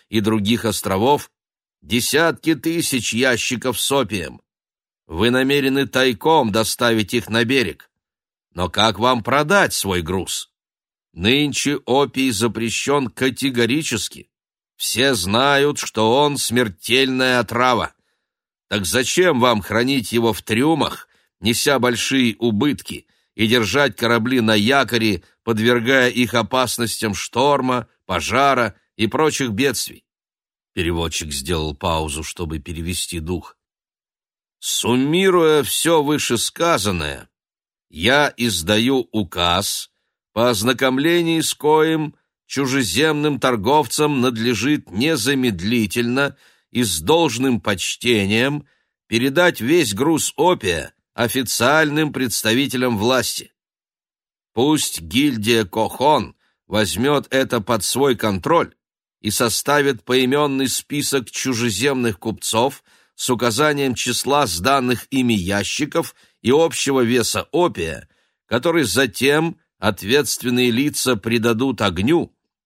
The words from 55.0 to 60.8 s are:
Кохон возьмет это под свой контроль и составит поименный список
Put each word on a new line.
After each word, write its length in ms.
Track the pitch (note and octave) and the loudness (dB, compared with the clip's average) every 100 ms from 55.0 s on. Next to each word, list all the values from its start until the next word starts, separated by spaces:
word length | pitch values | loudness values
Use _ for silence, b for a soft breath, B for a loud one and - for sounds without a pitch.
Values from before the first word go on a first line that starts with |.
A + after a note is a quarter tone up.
| E2 G#2+ D3 A#2 G#2+ A#2 | -4 0 0 0 0 2
Кохон 720 | G#2 A2+ G#2 - C3+ C#3+ F#2 - _ _ - | 0 -2 -4 0 2 2 0 -12 _ _ -4
возьмет 600 | G2+ G2 D#2+ C3 D3 - | 0 0 0 2 0 0
это 320 | C3+ C3 A#2+ | -2 0 -2
под 240 | G2+ A2+ - | 0 -2 -2
свой 320 | B2+ C#3 A#2 | 0 0 0
контроль 580 | A2 F#2+ C#3 E3 - _ _ _ _ _ | -2 -2 0 0 0 _ _ _ _ _
и 100 | A2 | -6
составит 720 | - A#2+ - - D3 C#3 A#2 | 0 0 0 0 2 2 0
поименный 640 | - B2+ B2+ C#3+ D3 C3+ C3 | 0 2 2 2 0 0 -2
список 640 | - | -4